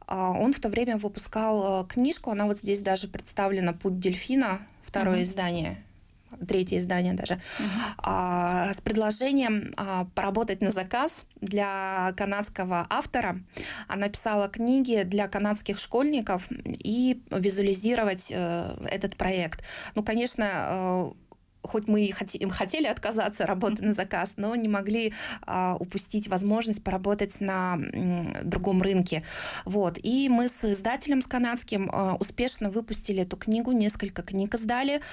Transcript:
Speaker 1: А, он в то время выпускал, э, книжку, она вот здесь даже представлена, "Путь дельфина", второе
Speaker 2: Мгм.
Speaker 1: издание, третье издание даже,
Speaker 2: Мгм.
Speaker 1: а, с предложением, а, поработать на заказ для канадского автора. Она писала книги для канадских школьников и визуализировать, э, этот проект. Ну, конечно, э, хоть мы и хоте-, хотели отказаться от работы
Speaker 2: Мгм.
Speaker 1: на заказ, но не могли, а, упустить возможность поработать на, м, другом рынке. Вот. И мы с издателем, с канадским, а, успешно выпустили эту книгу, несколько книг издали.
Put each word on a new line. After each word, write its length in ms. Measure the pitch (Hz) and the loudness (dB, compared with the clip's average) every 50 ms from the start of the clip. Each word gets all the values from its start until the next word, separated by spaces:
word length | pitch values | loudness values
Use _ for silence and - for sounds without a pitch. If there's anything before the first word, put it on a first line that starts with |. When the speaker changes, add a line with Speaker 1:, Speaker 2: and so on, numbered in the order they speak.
| - - | -8 -6
Speaker 1:
А, 220 | - 190 185 180 180 | -2 0 0 2 2
он 200 | - 214 262 277 | 4 4 2 2
в 60 | - | 2
то 100 | - 214 | 0 -2
время 280 | 202 233 240 240 220 | 0 0 0 2 0
выпускал, 880 | 208 208 202 202 - - - - 220 220 220 214 208 190 196 190 190 185 | 0 -2 -2 -4 -4 -6 -4 -2 0 2 2 2 2 2 2 2 0 0
э, 20 | |
книжку, 460 | 185 - 247 247 285 349 - - 247 208 | 0 0 2 2 2 2 0 -2 -2 -2
она 140 | 202 208 | 0 2
вот 120 | 208 208 208 | 0 0 0
здесь 220 | - 202 202 202 196 | 0 0 0 0 2
даже 240 | 196 190 190 - | 0 0 0 0
представлена, 680 | 190 - - - - - - 196 196 196 190 185 170 170 | -4 -8 -10 -10 -8 -2 0 0 2 2 2 2 0 0
"Путь 280 | 175 - 196 185 180 | 0 -2 -2 -2 0
дельфина", 640 | 180 185 180 180 - - 262 269 254 208 185 196 - - - - - | 0 0 0 -2 -2 0 2 2 2 2 0 -4 -6 -12 -20 -20 -12
второе 320 | - - 202 202 190 185 180 | -6 -2 0 2 4 4 2
Speaker 2:
Мгм. 40 | 180 | 2
Speaker 1:
издание, 640 | 180 - 196 180 175 175 170 156 - 180 - - - - - - - - - _ - - - 180 185 | 0 0 -2 -2 0 0 -2 -2 -4 -6 -8 -12 -20 -20 -20 -20 -20 -20 -20 _ -20 -14 -10 -4 0
третье 300 | 190 185 185 185 185 180 | 2 2 2 2 0 0
издание 340 | 180 175 185 180 180 180 185 | 0 0 0 2 2 2 0
даже, 200 | 180 - - 185 | 0 -2 -2 -4
Speaker 2:
Мгм. 340 | 185 - - - - 214 202 185 226 233 208 208 - | -4 -6 -8 -6 -4 -2 -2 -2 -2 -4 -4 -6 -4
Speaker 1:
а, 720 | - 196 190 190 185 180 175 180 175 175 180 180 175 196 196 | -2 -2 0 0 0 2 2 2 2 2 2 2 2 0 0
с 80 | - | -2
предложением, 920 | - 214 214 220 214 214 214 - 254 277 277 277 254 226 214 202 - - - | -2 0 2 2 2 2 2 2 2 2 4 4 4 2 2 0 -2 -4 -6
а, 300 | - 202 196 190 185 180 180 - | -6 -4 -2 0 -2 -2 -2 -2
поработать 460 | - 185 202 196 226 233 220 190 196 214 | -2 0 0 2 0 0 0 0 0 0
на 80 | 190 | 0
заказ 560 | 208 185 185 185 - 240 277 330 - - - - - - | 0 0 -2 -2 0 0 0 0 0 -4 -6 -12 -14 -10
для 720 | 202 196 202 208 202 196 196 196 190 190 190 190 185 185 185 | -6 -2 0 0 0 0 0 -2 -2 -2 0 0 0 0 0
канадского 720 | 190 202 196 202 202 208 - - - 185 180 185 170 170 - | -2 -2 -2 -2 -2 -2 -4 -4 -4 -2 0 0 0 0 0
автора. 500 | 214 269 285 - - 247 220 185 175 185 185 - - - - - - - 214 | -2 -2 -2 -2 -2 -2 -2 -2 -4 -6 -8 -12 -14 -12 -10 -10 -10 -10 -8
Она 220 | - - 196 202 208 | -6 -4 -2 -2 -2
писала 400 | 208 - - 226 214 208 202 196 | -2 -2 0 2 2 2 0 0
книги 560 | - 226 226 240 262 269 262 247 226 208 190 | -2 -2 2 4 4 4 4 4 2 2 2
для 240 | 180 202 202 202 196 | 2 2 0 0 0
канадских 500 | 202 196 208 208 208 214 - - 202 202 | 0 0 0 2 0 0 -2 -4 -4 -4
школьников 720 | - - - 240 285 302 302 254 220 - 185 180 185 - - - - | -4 0 2 2 4 4 2 2 0 0 -2 -2 -2 -6 -10 -8 -6
и 580 | - - - - - 214 247 254 254 254 247 - - | -8 -8 -6 -2 -2 0 2 4 4 2 0 -2 -4
визуализировать, 1000 | - 190 185 202 190 196 196 202 190 190 208 226 247 226 220 202 185 185 - - - | -2 2 2 2 2 4 2 2 2 2 2 2 2 2 2 2 0 0 -4 -4 -2
э, 440 | 180 175 170 170 170 - - - - - - | -2 -2 -2 -2 -2 -4 -6 -8 -8 -6 -4
этот 260 | - 196 202 190 - | -4 -2 -4 -4 -2
проект. 460 | - 190 185 190 185 170 165 - - - - - - - - - | -2 -2 0 0 0 -2 -2 -4 -8 -12 -12 -12 -12 -10 -6 -4
Ну, 80 | 214 214 | -4 -2
конечно, 420 | 226 214 233 240 233 - - 214 202 185 | 0 0 0 2 0 0 0 0 0 0
э, 600 | 151 87 73 185 190 185 185 180 185 170 - - - - - - _ _ _ _ _ - | 0 -2 0 0 0 0 2 2 2 0 -2 -4 -10 -20 -20 -20 _ _ _ _ _ -10
хоть 260 | - - 220 214 220 | -4 -2 -2 2 4
мы 180 | 208 208 208 | 4 4 4
и 40 | 196 | 2
хоте-, 380 | 190 - 202 - - - 202 196 | 0 -2 -6 -6 -4 -4 -2 -2
хотели 380 | 185 - - - - 320 302 | 0 0 -2 0 0 0 2
отказаться 560 | 220 - - - - 226 220 190 165 - - 185 | 0 0 -2 -2 -2 0 0 0 0 0 0 0
от 40 | 160 | 0
работы 320 | 190 185 226 202 214 208 196 | 2 2 2 0 0 0 2
Speaker 2:
Мгм. 40 | 214 | 0
Speaker 1:
на 40 | 208 | 2
заказ, 400 | 208 202 - - 170 175 - - - | 2 0 -2 0 -2 -2 -2 -2 -2
но 160 | 202 220 240 | -2 -2 0
не 100 | 240 226 | 0 2
могли, 460 | 214 208 202 196 208 214 233 226 214 214 - - - 226 214 - | 2 2 2 2 0 0 2 0 0 -2 -4 -8 -8 -10 -8 -6
а, 300 | - 214 185 185 185 180 - | -2 0 2 2 2 2 0
упустить 480 | 180 185 - 190 - - - 208 208 | -2 -4 -4 -4 -4 -2 -2 -2 -2
возможность 560 | 208 190 185 196 202 214 226 226 226 208 208 - | 0 0 0 2 2 2 2 2 0 -2 -2 -2
поработать 560 | 190 185 190 185 196 208 208 202 202 - - 202 | -2 -2 0 0 0 0 0 0 -2 -2 -2 -2
на, 320 | 190 190 185 185 185 180 | -2 0 0 0 0 0
м, 600 | 170 - - - - 185 180 180 175 170 - - - - 175 | 0 -2 -2 -2 0 0 0 2 0 -2 -4 -4 -4 -4 -2
другом 320 | 180 185 185 202 190 185 | -2 0 0 2 4 4
рынке. 420 | 185 196 196 185 180 - 165 151 160 - - - - - - - - | 4 4 4 2 2 2 0 -4 -4 -6 -8 -8 -8 -6 -8 -8 -6
Вот. 320 | 185 190 208 190 170 170 - - | -2 0 2 2 2 0 -2 -2
И 280 | 214 247 269 277 269 | 0 2 2 4 6
мы 180 | 240 233 247 247 | 4 4 4 2
с 160 | - - - | 0 0 2
издателем, 560 | 214 202 196 196 226 254 262 - 294 277 262 | 2 2 2 0 -2 -2 -2 0 2 2 2
с 60 | - | 2
канадским, 640 | - - 247 247 233 240 240 - - 220 196 196 - - | 0 0 0 0 0 0 -2 -4 -2 -2 -2 0 0 0
а, 240 | - 196 190 180 - | 0 0 0 0 0
успешно 520 | 196 - - - 240 - - - 214 196 | -2 -2 -2 -2 0 0 0 0 -2 -2
выпустили 500 | 190 226 226 - 214 - - - 196 190 180 | -2 -2 -2 -4 -6 -4 -2 -2 0 0 0
эту 120 | 185 196 | -2 -4
книгу, 360 | 190 - 220 214 226 240 254 254 | -6 0 0 2 2 2 2 4
несколько 500 | 226 208 208 - - 202 190 - - 175 | 4 4 2 2 0 -4 -6 -6 -8 -8
книг 320 | - 196 190 196 208 - | -4 -2 -2 -2 0 0
издали. 480 | 226 226 214 240 247 269 277 285 294 285 - | -2 0 0 0 0 0 0 0 -2 -2 -6